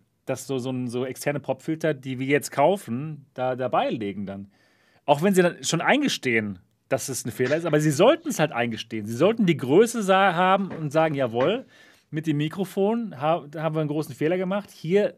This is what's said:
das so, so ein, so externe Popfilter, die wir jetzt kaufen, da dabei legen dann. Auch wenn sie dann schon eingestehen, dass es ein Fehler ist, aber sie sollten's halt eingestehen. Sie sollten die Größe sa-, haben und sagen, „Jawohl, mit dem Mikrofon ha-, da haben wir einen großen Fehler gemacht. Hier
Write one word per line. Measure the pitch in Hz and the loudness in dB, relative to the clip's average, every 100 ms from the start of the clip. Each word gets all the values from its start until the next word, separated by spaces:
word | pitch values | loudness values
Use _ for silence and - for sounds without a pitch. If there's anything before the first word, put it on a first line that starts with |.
| _ _ - | _ _ -8
das | 127 - | -8 -6
so, | 135 | -6
so | 131 | -4
ein, | 127 123 | -6 -6
so | 123 131 | -6 -6
externe | 127 147 147 | -6 -6 -4
Popfilter, | - 131 - 156 160 | -4 -6 -6 -4 -2
die | 139 131 127 | -4 -6 -6
wir | 135 | 0
jetzt | 143 - | 0 0
kaufen, | - 151 196 117 120 156 147 - | 2 2 2 -4 -8 -8 -12 -14
da | - 127 127 | -6 -4 -2
dabei | 123 165 269 | -2 0 0
legen | 143 101 98 95 | -4 -6 -6 -8
dann. | 98 98 _ _ _ _ _ - | -10 -14 _ _ _ _ _ 0
Auch | 143 | 2
wenn | 196 | 4
sie | 185 | 4
dann | 175 - | 2 0
schon | 127 165 | -4 0
eingestehen, | 147 262 269 - 131 113 107 90 _ _ - | 2 2 2 -2 0 0 -2 -8 _ _ -4
dass | 131 - | -4 -2
es | 123 123 | -8 -6
ein | |
Fehler | - 127 156 | -2 0 0
ist, | 165 | 0
aber | 151 | 2
sie | 156 | 2
sollten's | 135 220 320 311 202 | 4 6 4 0 0
halt | 151 | 0
eingestehen. | 117 120 107 - 110 104 | 0 -4 -4 -8 -8 -6
Sie | 117 | 2
sollten | 185 233 185 | 2 4 2
die | 135 | 0
Größe | 123 165 233 240 | 4 4 4 2
sa-, | 190 190 196 165 | 2 4 4 4
haben | 185 196 190 | 4 2 0
und | 165 151 | -6 -2
sagen, | 156 160 139 | 2 2 2
„Jawohl, | 127 117 147 240 - _ - _ _ | -2 0 0 0 -6 _ -20 _ _
mit | 151 156 | -6 -2
dem | 147 | -2
Mikrofon | 151 202 185 202 202 233 214 143 | -2 -4 -6 0 0 0 -4 -4
ha-, | 151 170 147 | 0 0 -2
da | 156 | -6
haben | 160 156 | -2 0
wir | |
einen | 151 | 0
großen | 151 147 | -2 -4
Fehler | 123 151 185 | -2 -2 0
gemacht. | 185 202 202 | -2 -4 -6
Hier | - 160 196 208 | -10 0 2 2